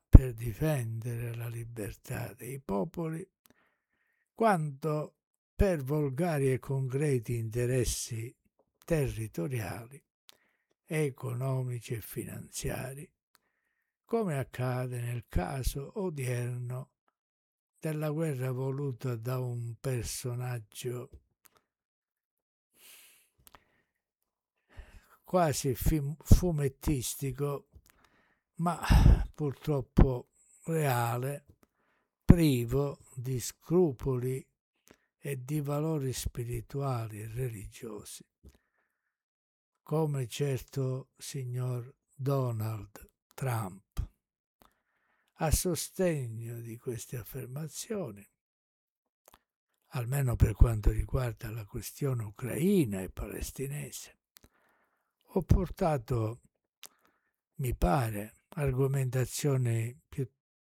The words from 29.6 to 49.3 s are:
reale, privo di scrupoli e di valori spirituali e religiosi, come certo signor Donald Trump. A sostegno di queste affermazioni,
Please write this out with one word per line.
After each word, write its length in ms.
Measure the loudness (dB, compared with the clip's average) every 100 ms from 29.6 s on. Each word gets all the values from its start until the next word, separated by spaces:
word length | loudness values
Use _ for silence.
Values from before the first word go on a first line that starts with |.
| -2 -2 2 6 6 4 -6 _ _ -14 -4
reale, 800 | 0 2 2 0 -2 -4 -6 -12 -20 _ _ _ _ _ _
privo 760 | 8 10 8 4 2 0 0 -4 -12 -10
di 240 | -6 -4
scrupoli 1080 | -6 -10 0 4 4 2 -2 -2 -2 -6 -10 _ _ _ -20 -20 _ _
e 260 | -10 -8
di 160 | -4 -4
valori 540 | -2 -2 0 0 -2
spirituali 1080 | -4 -6 -6 -6 -6 -6 -4 -2 -2 -4 -8
e 60 | -10
religiosi, 1000 | -6 -6 -6 -12 -14 -12 -12 -12 -18 -20 _ -20 -20 _ _ _ _ _ _ _ _ _ _ _ _
come 460 | -4 0 0 -2 -4
certo 840 | -2 -2 -2 -6 -4 -4 -4 -8 _
signor 800 | -12 -8 -6 -4 -4 -4 -8 -16 _
Donald 1000 | -6 -2 0 0 -2 -4 -6 -10 -18 -20 _ _
Trump. 720 | -8 -4 -4 -4 -10 -12 -8 -8 _ _ _ _ _ _ _ _ _ _ _ _ -4
A 140 | 0
sostegno 1080 | 0 0 -2 -4 0 0 0 -4 -8 -10 -10
di 160 | -12 -10
queste 400 | -8 -8 -8 -10
affermazioni, 1080 | -10 -12 -10 -8 -10 -10 -8 -6 -6 -10 -18 _ _ _ _ _ _ _ _ _ -20